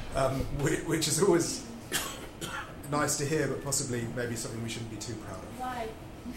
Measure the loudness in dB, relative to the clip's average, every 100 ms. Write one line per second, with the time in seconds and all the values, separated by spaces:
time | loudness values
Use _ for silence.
0 | 0 2 4 2 0 2 2 2 2 2
1 | 4 6 8 8 6 -2 -6 -10 -4 -2
2 | -2 -6 -10 -8 -6 -6 -8 -10 -2 2
3 | 2 2 2 2 2 0 0 0 0 0
4 | 0 -2 -2 -2 -4 -4 -4 -4 -6 -6
5 | -6 -6 -6 -8 -8 -6 -4 -4 -4 -6
6 | -12 -10 -10